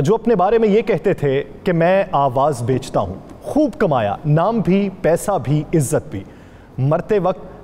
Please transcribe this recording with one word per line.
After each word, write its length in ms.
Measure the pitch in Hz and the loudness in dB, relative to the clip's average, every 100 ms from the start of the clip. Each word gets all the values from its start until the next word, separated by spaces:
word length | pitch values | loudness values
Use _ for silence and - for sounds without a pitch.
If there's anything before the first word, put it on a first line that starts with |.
जो 140 | 143 | 0
अपने 200 | 220 233 | 2 2
बारे 240 | 220 185 226 | 2 2 2
में 100 | 220 | 4
ये 140 | 202 | 2
कहते 320 | 233 190 208 | 2 0 0
थे 260 | 160 143 135 | 0 0 0
कि 320 | - - - | -4 -6 -2
"मैं 380 | 170 165 190 185 | 2 4 2 2
आवाज़ 500 | 147 139 131 143 123 | 0 0 2 0 0
बेचता 360 | 120 127 - 139 | -2 -2 -2 -4
हूँ।" 220 | 98 92 - - | -4 -8 -16 -16
खूब 300 | - 277 302 | -4 0 0
कमाया, 440 | - 202 131 101 98 151 | 0 0 2 0 -2 0
नाम 360 | 151 185 233 | 2 2 0
भी, 260 | 170 196 202 | 0 0 0
पैसा 500 | 190 - 165 - 190 | -2 0 0 0 -2
भी, 280 | 120 151 147 | 0 -2 0
इज़्ज़त 300 | 165 123 143 - | 0 0 -2 -4
भी। 100 | 101 92 - - - - - | -12 -14 -20 -20 -20 -14 -4
मरते 380 | 131 165 170 208 | 0 0 0 0
वक्त 220 | 175 - - - | 0 -4 -10 -16